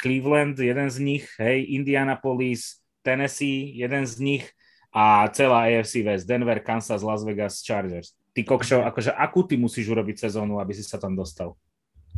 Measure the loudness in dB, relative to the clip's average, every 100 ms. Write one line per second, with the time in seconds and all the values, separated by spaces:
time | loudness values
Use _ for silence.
0 | -2 0 4 2 2 0 0 0 -2 -2
1 | -2 -2 -6 -2 0 0 0 -4 0 0
2 | 0 -2 -2 -2 -2 -4 -8 -16 _ _
3 | -2 0 -2 -2 -4 -4 -6 -6 -4 -2
4 | -4 -2 -2 -2 -4 _ _ _ _ 4
5 | 8 8 6 4 6 6 6 2 0 -2
6 | 0 -2 0 -2 0 -2 -2 -4 -2 -4
7 | -2 -4 -4 -4 -4 -6 -6 -4 -4 -8
8 | -12 _ _ -6 0 0 4 2 2 -2
9 | -4 0 0 2 2 2 0 -2 -2 -2
10 | -2 -4 -4 -4 -4 -4 -6 -8 -10 -8
11 | -6 -4 -6 -8 -10 -10 _ _ _ _
12 | -10